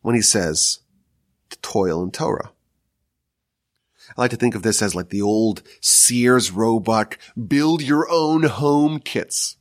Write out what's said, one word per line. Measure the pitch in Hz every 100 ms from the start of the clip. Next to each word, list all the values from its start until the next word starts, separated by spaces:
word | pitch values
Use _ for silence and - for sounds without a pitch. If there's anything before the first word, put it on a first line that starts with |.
when | 110
he | 120
says | 104 107 85 78 - - _ _ _ _ _ _ _
to | -
toil | - 107 92 82
in | 92
Torah. | - 156 - - _ _ _ _ _ _ _ _ _ _ _ _ _ _ _ - -
I |
like | 123
to | 123
think | 120
of | 107
this | 110 104
as | 104
like | 90 90
the | 101
old | 104 107 110 98 _ -
Sears | - - - 123 123 127 95
Roebuck | 92 113 113 110 110 107 - - - 107
build | 143 151 165
your | 139 147 160
own | 170 156 160
home | 156 - 147 147 151 156
kits. | - - - - - -